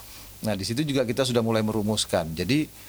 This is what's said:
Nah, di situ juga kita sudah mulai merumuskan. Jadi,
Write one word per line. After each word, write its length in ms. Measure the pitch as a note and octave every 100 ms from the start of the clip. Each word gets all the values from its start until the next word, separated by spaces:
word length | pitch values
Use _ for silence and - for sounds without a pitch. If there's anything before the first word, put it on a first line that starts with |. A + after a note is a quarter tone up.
| - - - -
Nah, 140 | A2
di 80 | G2
situ 200 | F#2+ A#2
juga 220 | D#3 C3+
kita 180 | A#2+ B2
sudah 160 | B2+ A#2+
mulai 220 | A2+ A2+
merumuskan. 680 | A2 G#2+ G#2 G#2 - F#2+ D#2+
Jadi, 380 | D#2+ F2+ C#3+ D3+ -